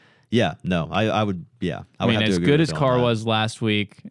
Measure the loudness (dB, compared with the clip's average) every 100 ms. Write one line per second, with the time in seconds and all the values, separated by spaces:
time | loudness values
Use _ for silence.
0 | _ _ -2 0 0 -2 -2 -2 -2 -2
1 | 0 0 -2 -4 -10 -8 -6 -6 -12 -4
2 | 0 0 2 2 4 2 2 0 2 2
3 | 2 0 0 0 -2 -2 0 0 -2 -10
4 | -14